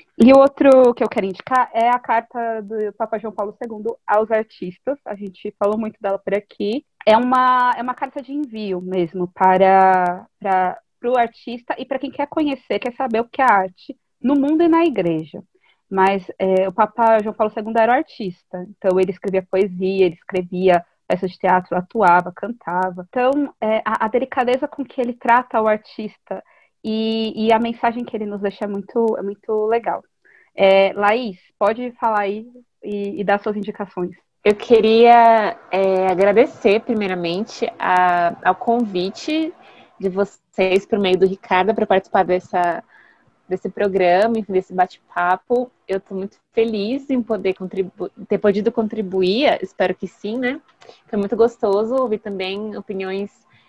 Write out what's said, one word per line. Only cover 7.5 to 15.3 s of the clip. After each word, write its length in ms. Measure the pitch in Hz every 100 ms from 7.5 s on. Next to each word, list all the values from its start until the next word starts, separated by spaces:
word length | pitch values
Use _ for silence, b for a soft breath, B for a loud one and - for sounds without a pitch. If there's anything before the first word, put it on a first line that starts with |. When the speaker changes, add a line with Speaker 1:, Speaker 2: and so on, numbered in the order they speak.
| 254 247 233
Speaker 1:
é 60 |
uma 120 | 247
carta 260 | - 262 294
de 120 | 269
envio 480 | 285 269 220 208 180
mesmo 460 | 185 185 170 185 180
para, 1000 | - 190 185 190 190 190 185 180 185 220 _
para, 400 | 196 185 185 - - _
pro 180 | 240 254
artista 560 | 233 - 233 240 - 262
e 80 | 262
para 120 | 262
quem 120 | 269
quer 160 | - 285
conhecer, 520 | 320 294 269 - 208
quer 140 | 247
saber 280 | 240 254 226
o 80 | 240
que 120 | -
é 60 | 254
arte 460 | 202 190 - - - _ _
no 120 | 240
mundo 280 | 285 277 311
e 60 | 339
na 160 | 330
igreja. 580 | 339 226 170 160 156